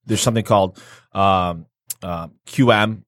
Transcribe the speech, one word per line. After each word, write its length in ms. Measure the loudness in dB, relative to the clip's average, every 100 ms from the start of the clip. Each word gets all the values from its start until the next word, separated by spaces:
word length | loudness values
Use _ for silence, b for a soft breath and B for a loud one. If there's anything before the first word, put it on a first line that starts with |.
| -6
there's 140 | -4
something 220 | -2 -2
called, 380 | 2 2 2 -4 B B B
um, 560 | -2 0 2 0 -6 -14 _ -18 -14
uh, 240 | -10 -10 -12 _ -8
Q 260 | 0 4
M, 320 | 4 2 -4